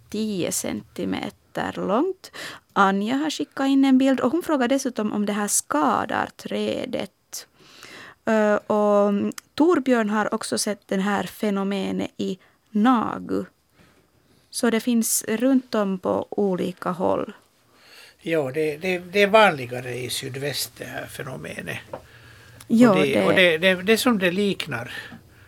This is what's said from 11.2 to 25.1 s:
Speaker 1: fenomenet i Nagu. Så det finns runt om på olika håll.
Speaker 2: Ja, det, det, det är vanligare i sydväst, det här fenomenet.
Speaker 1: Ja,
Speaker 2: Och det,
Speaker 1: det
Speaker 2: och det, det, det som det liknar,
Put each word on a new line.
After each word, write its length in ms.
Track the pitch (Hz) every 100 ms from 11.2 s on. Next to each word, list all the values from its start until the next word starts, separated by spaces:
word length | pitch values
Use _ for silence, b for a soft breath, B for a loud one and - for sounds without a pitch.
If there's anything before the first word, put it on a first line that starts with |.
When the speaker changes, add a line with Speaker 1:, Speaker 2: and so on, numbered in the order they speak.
Speaker 1:
fenomenet 840 | 185 - 214 196 196 202 190 190 196 -
i 220 | 196 190 b b _
Nagu. 720 | 214 233 240 - - 180 185 185 _ _ b b b b _ _ _ _
Så 200 | - 240
det 100 | 220
finns 440 | 247 233 220 - -
runt 460 | 220 262 262 -
om 240 | 220 202 190
på 280 | 202 196 -
olika 600 | - 202 180 185 - 175
håll. 420 | 175 190 190 - - _ _ _ b b b b b
Speaker 2:
Ja, 300 | - 160 131
det, 220 | 156 156 147
det, 220 | 185 180
det 240 | 180 202
är 40 | 196
vanligare 680 | 220 202 147 120 123 127 123
i 120 | 123
sydväst, 640 | - 135 131 143 127 - -
det 60 |
här 220 | 127 135 -
fenomenet. 720 | - 131 143 151 - - 123 - - B B B B B B -
Speaker 1:
Ja, 220 | 226 247
Speaker 2:
Och 60 | 185
det, 180 | 143
Speaker 1:
det 100 | 202 190
Speaker 2:
och 80 |
det, 240 | 202 180 160
det, 160 | 185
det 220 | 180 185 220
som 200 | 262 214
det 120 | 180
liknar, 640 | 185 202 180 - 120 120 B B